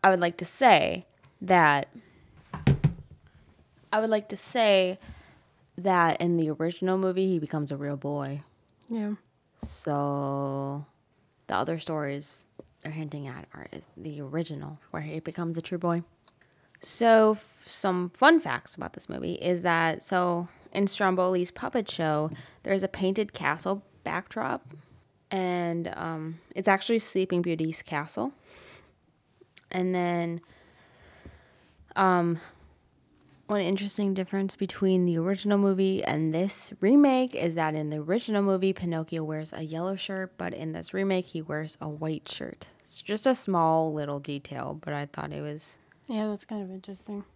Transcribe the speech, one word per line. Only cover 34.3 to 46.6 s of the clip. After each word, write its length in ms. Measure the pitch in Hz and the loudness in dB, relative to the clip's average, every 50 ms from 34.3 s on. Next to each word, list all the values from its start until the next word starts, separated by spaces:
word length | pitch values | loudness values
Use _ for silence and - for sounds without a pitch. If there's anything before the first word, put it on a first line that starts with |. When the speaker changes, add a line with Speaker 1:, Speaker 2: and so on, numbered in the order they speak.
| - 196 196 190 - | -2 -2 -2 -2 -2
Speaker 1:
between 500 | - 202 185 - - 196 190 185 180 180 | -4 -4 -6 -2 0 2 4 4 6 4
the 120 | 175 170 | 4 2
original 400 | 165 165 185 196 190 - 208 208 | 2 0 0 -2 0 2 2 4
movie 440 | 202 196 196 190 185 196 190 190 - - | 4 4 4 4 4 2 2 2 0 -2
and 280 | - - 151 160 160 156 | -2 0 0 0 0 0
this 380 | 165 185 202 - - - - - _ | 0 0 -2 -4 -8 -12 -14 -6 _
remake 560 | 180 202 262 294 285 277 262 254 254 247 - | 4 6 8 8 8 8 6 4 2 0 -2
is 200 | - - 170 160 | -2 -2 -2 0
that 200 | 165 160 156 156 | 0 0 0 0
in 140 | 156 151 151 | -2 -4 -4
the 80 | 151 | -4
original 440 | 151 147 160 185 240 - - 214 202 | -4 -2 0 -2 -2 0 0 0 2
movie, 300 | 202 196 190 185 190 190 | 2 2 2 2 2 0
Pinocchio 520 | 185 - 185 175 165 160 160 - 170 160 156 | 0 0 -2 -2 -2 -4 -4 -4 -6 -6 -4
wears 260 | 151 156 156 156 160 | -4 -4 -6 -6 -8
a 100 | - - 160 | -8 -10 -8
yellow 340 | 151 160 160 175 190 196 | -8 -6 -4 -4 -4 -4
shirt, 400 | 180 - - 196 190 190 185 _ | -6 -6 -8 -6 -6 -8 -8 _
but 160 | - 180 175 - | -8 -8 -8 -6
in 180 | - 156 160 | -6 -8 -8
this 220 | 160 170 160 - - | -8 -8 -8 -6 -4
remake, 320 | 190 196 196 190 185 180 | -2 0 0 0 0 -2
he 160 | - - 165 | -4 -8 -10
wears 360 | 156 156 147 151 156 156 - _ | -6 -4 -6 -6 -6 -8 -10 _
a 80 | - 156 | -10 -10
white 400 | 151 151 160 156 156 - _ - | -8 -6 -4 -4 -4 -6 _ -10
shirt. 380 | - - - - - _ - - _ _ | -10 -10 -10 -10 -12 _ -18 -20 _ _
It's 200 | _ - - - | _ -14 -14 -12
just 240 | - - 208 214 - | -6 -6 -6 0 2
a 80 | 262 254 | 2 2
small 580 | 254 - - 185 170 165 160 160 160 160 160 151 | 2 0 0 2 4 4 4 4 4 2 0 -2
little 260 | 151 147 143 143 143 | -4 -4 -4 -6 -6
detail, 580 | 143 151 143 143 143 - 139 127 - 139 147 156 | -6 -6 -8 -8 -8 -10 -10 -8 -6 -8 -8 -8
but 120 | - 147 147 | -8 -6 -6
I 120 | 143 147 | -6 -6
thought 280 | 143 - 151 151 147 147 | -8 -8 -10 -8 -8 -8
it 80 | 147 | -8
was 360 | 147 151 147 156 - - - _ _ _ _ _ _ | -8 -8 -10 -10 -12 -14 -16 _ _ _ _ _ _
Speaker 2:
Yeah, 200 | - 240 214 214 | -6 -4 -4 -2
that's 180 | 214 208 202 - | -4 -4 -8 -8
kind 180 | - 226 208 | -10 -8 -8